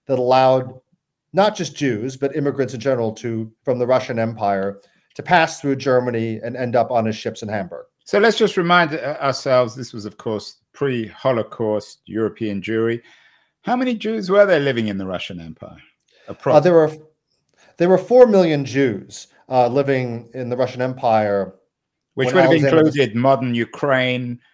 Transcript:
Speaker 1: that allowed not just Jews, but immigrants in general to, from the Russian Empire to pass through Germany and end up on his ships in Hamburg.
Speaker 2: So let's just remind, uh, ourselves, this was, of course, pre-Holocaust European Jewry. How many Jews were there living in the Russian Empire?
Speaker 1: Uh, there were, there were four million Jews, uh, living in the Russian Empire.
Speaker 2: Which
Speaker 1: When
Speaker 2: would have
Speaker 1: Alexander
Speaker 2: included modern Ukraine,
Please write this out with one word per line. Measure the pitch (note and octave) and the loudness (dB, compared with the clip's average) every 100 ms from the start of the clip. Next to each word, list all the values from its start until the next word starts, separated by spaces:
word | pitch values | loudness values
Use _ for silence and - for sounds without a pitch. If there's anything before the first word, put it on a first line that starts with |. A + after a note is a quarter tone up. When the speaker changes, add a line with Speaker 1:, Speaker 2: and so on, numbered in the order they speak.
| - | -4
Speaker 1:
that | B2+ | -2
allowed | B2 C3 C3 C3 C3 - _ _ _ _ _ | 2 4 4 2 -2 -14 _ _ _ _ _
not | E3+ G#3 G#3 | 0 0 0
just | E3+ - | -10 -4
Jews, | C#3 G#2+ C3 C3 | -2 -2 -6 -6
but | C#3 D3 | -6 -2
immigrants | C#3+ C#3 B2+ | -4 -2 -4
in | B2+ | -4
general | C3+ B2 A2 | -2 -2 -2
to, | G#2 A#2+ A2+ A2 _ | -6 -8 -8 -8 _
from | - B2 | -4 -2
the | B2 | 0
Russian | B2+ C3 A2+ | 0 0 -4
Empire | A2+ A2+ G2+ G2 G2 G2 _ _ _ - | -4 -2 -2 -2 -4 -8 _ _ _ -10
to | |
pass | - F3 D#3+ - | 0 2 2 -2
through | C#3 B2+ | -4 -2
Germany | C3+ B2+ B2 A#2 A2+ A2 | 0 0 0 -4 -4 -6
and | A#2 B2 | -8 -6
end | A#2+ A#2+ | -2 0
up | A2+ | 2
on | A#2+ A2 | 0 0
his | G#2+ | -4
ships | A2+ - | -8 -8
in | G#2 | -8
Hamburg. | G#2+ F2+ D#2 - _ | -8 -8 -12 -18 _
Speaker 2:
So | - G3+ | -2 2
let's | A3+ G#3 | 2 2
just | G#3+ F#3+ | 0 0
remind, | E3+ F3 D#3+ | 2 2 2
uh, | D3 C3 D3 | -2 -6 -4
ourselves, | C#3+ B2 C#3 B2+ A#2 | -2 -2 0 2 2
this | B2+ A#2+ | -4 -14
was, | A2 G2+ | -12 -14
of | - | -10
course, | A#2 G#2 - - _ | -8 -8 -8 -20 _
pre-Holocaust | - C#3 B2 G#2+ - C3 A#2 G#2 - G#2+ G#2+ - - - | -6 -4 -4 -6 -4 -2 -2 -4 -4 -4 -4 -6 -20 -10
European | G#2 G#2+ - A2 G2+ | -4 -4 -4 -6 -6
Jewry. | G2+ A2+ A2+ A#2 _ _ _ _ _ _ | -4 -2 -2 -4 _ _ _ _ _ _
How | - B3 | -4 -2
many | B3+ | -2
Jews | A3 G#3+ A3+ F3+ | -4 -6 -6 2
were | G3+ G3+ | 4 4
there | D#3 | 4
living | C#3 A#2 G#2+ | 0 -2 -2
in | G2 | -4
the | F#2+ | -6
Russian | F2+ - F2 | -8 -10 -14
Empire? | E2 D#2+ F2+ - _ _ _ _ - - C#3+ | -16 -18 -20 -20 _ _ _ _ -18 -6 2
Speaker 1:
Uh, | D3 | 4
there | F3 | 6
were, | E3 D#3 D3+ - _ _ _ _ _ _ - | 4 2 -2 -20 _ _ _ _ _ _ -2
there | F3 | 2
were | F#3 | 2
four | F#3 B3 A#3+ | 4 8 8
million | G3 E3 D3 B2 | 8 4 0 0
Jews, | C3 C3 F#2+ - - - _ - | 0 0 0 -10 -18 -20 _ -2
uh, | B2+ A#2+ | 2 2
living | C3+ C#3 C3 B2 A#2 A2+ | 2 0 0 -2 -8 -12
in | C3 A#2+ | -10 -6
the | B2 | -2
Russian | B2+ B2 | -2 -2
Empire. | B2+ B2+ A#2+ A2 G#2 G2+ F#2 - _ _ _ _ _ - | -6 -2 2 2 2 -2 -4 -10 _ _ _ _ _ -4
Speaker 2:
Which | B2+ | 2
Speaker 1:
When | F3 | 4
Speaker 2:
would | |
have | - | 4
Speaker 1:
Alexander | E3 C#3 D#3+ D#3 | 4 4 4 4
Speaker 2:
included | C#3+ A#2+ A2+ | 2 0 2
modern | C3+ C3+ B2 | 2 2 0
Ukraine, | A#2 A2+ - C#3+ C3 B2+ B2+ B2 A#2+ _ | -2 -4 -4 0 0 0 -4 -6 -10 _